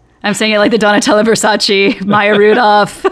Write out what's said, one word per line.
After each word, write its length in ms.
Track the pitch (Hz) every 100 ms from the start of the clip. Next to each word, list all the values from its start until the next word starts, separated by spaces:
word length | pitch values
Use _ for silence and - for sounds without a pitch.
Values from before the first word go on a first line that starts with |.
| _ _
I'm 100 | 202
saying 200 | 196 220
it 40 | 214
like 140 | 208
the 80 | 226
Donatella 440 | 208 208 254 214
Versace, 800 | 214 208 - 226 - 196 196 226
Maya 320 | 190 208 202 208
Rudolph 680 | 208 214 220 208 202 - 392